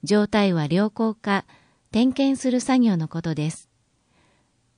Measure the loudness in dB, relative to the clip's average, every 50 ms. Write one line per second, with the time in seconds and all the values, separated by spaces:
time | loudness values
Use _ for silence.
0 | -2 0 2 2 2 2 2 2 2 2 2 0 0 0 0 0 0 -2 -2 -2
1 | -4 -4 -4 -6 -4 -4 -4 -4 -4 _ -18 _ _ _ _ _ _ _ 0 0
2 | 2 2 2 0 0 0 0 -2 -2 -2 -2 0 0 0 2 2 4 2 2 0
3 | -2 -4 -6 -6 -4 -4 -4 -2 -4 -4 -6 -10 -16 _ _ _ _ _ _ _
4 | _ _ _ _ _ _ _ _ _ _ _ _ _ _ _